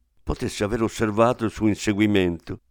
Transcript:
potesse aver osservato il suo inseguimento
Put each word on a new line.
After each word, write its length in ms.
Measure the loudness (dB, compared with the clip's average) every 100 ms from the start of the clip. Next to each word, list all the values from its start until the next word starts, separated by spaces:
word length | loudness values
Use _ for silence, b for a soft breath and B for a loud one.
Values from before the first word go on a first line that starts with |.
| _ _
potesse 400 | -8 -6 -6 -4
aver 180 | -4 0
osservato 640 | -2 -2 -2 2 2 2 -4
il 60 |
suo 160 | 0 0
inseguimento 960 | 0 -2 2 2 4 2 0 -8 -14 _